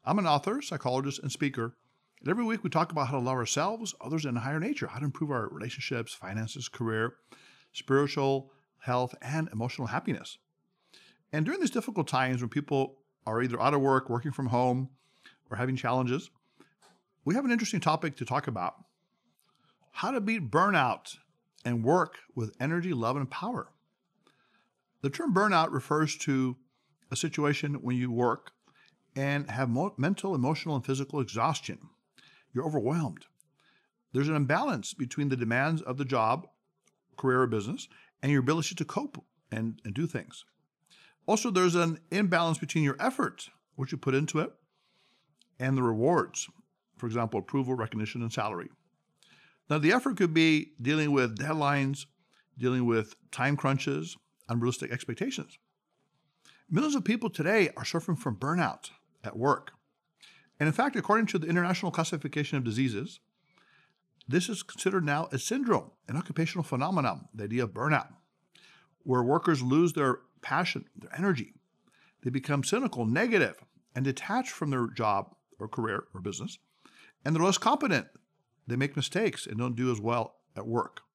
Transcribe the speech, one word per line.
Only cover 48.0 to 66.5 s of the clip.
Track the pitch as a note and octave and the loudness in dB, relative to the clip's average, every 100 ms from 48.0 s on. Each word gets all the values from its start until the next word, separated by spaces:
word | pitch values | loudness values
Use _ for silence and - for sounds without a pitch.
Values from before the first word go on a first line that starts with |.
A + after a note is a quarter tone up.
| G#2+ A#2+ | -4 -4
and | A#2 | -4
salary. | A#2 G#2+ F2+ - _ _ _ _ _ _ - _ _ _ | -2 -4 -4 -10 _ _ _ _ _ _ -20 _ _ _
Now, | D3+ | 2
the | D3+ | 4
effort | G3 C#4+ G3+ | 4 2 2
could | F3+ D#3+ | 2 6
be | D#3+ D#3 - - | 6 4 0 -4
dealing | B2 D#3 D3+ | 0 2 4
with | C#3 B2 G#2+ | 4 4 0
deadlines, | C#3+ D#3+ C#3+ C#3+ C3+ C#3 - _ _ _ _ - | -4 0 2 2 0 -2 -8 _ _ _ _ -2
dealing | B2 B2+ A#2+ | 0 2 2
with | A2+ G#2+ - _ | 2 0 -10 _
time | - C3 C#3+ | -2 0 2
crunches, | C3+ C#3 - C#3 E3 - _ _ - | 2 0 0 -4 -6 -12 _ _ -4
unrealistic | A#2+ A#2 A#2+ - | 0 0 -2 -6
expectations. | B2 - A#2 A#3+ C4 D2+ - _ _ _ _ _ _ _ _ - _ _ | -6 -6 -6 -6 -6 -12 -16 _ _ _ _ _ _ _ _ -20 _ _
Millions | E3+ D4+ | 2 2
of | C#4+ F#3+ | 0 0
people | A3+ A3+ | 0 -2
today | - D#3 A3 E3+ - | -2 2 4 2 0
are | A2+ | -4
suffering | E3 - D#3+ | -4 -2 -2
from | - G#2 | -2 -4
burnout | C3+ F3 C#3+ - - - _ _ | -2 0 0 -2 -14 -20 _ _
at | - G#2+ | -12 0
work. | C3+ C3+ - _ _ _ _ _ - - _ _ | 2 2 -2 _ _ _ _ _ -20 -20 _ _
And | D3 | 0
in | |
fact, | - C#4 B3+ | 4 2 0
according | - G#3+ G#3+ | 2 4 4
to | F#3+ | 0
the | D#3 | 2
International | E3+ F3 F3+ F#3 | 2 2 0 0
Classification | E3 D#3+ D#3+ C#3+ D3 C#3+ C#3+ | -2 -2 -2 -4 -4 -2 -2
of | A#2+ | -2
Diseases, | A2 C3 G2+ C#3 - _ _ _ _ _ _ _ _ _ _ - | 0 0 0 -8 -12 _ _ _ _ _ _ _ _ _ _ -2
this | D3 F3+ | 0 0
is | G#3 | -6
considered | - - F#3+ F#3+ D3+ | -10 -4 0 0 0
now | D3 E3 | -2 -2
a | C3+ | -6
syndrome, | - B3+ B3 E3 - _ - | -4 -2 2 2 0 _ -6
an | C3 | -6
occupational | - D#3 D#3+ | -4 -2 -2